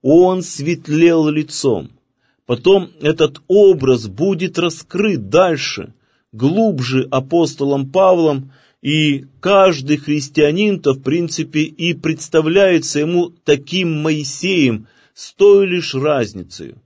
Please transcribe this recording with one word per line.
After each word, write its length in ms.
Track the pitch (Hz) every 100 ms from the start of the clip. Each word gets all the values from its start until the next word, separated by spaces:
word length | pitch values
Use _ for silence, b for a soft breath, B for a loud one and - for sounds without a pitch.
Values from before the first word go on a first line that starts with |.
Он 400 | 131 160 185 185
светлел 840 | 180 - 143 160 139 151 170 165 151
лицом. 640 | 151 156 - 143 104 67 _ _ _ _ _ _
Потом 460 | 123 170 196 180 _
этот 400 | 147 165 156 - _
образ 600 | 190 202 165 131 123 110
будет 520 | 98 180 180 180 -
раскрыт 680 | 170 160 - 180 214 165 98
дальше, 640 | 151 185 156 - - - _ _ _ _
глубже 760 | 110 131 185 226 156 123 131 131
апостолом 800 | 135 135 165 160 - 139 139 135
Павлом, 600 | 180 190 180 160 139 135 b b b
и 440 | 139 151 151 139 131 _
каждый 560 | 180 202 190 160 131 147
христианин-то, 960 | - 151 135 - 147 165 208 202 143
в 80 | 135
принципе, 640 | 139 165 170 - 151 151
и 300 | 156 - 165
представляется 1040 | 170 156 160 - 165 156 180 196 170 - 147
ему 340 | 151 175 175 _
таким 480 | - 147 139 180 175 156
Моисеем, 880 | 151 156 139 - 180 185 135 107 110 b b
с 200 | _ -
той 320 | _ 202 196 196
лишь 300 | 180 160 135
разницей 800 | 147 143 113 101 87 - 71 -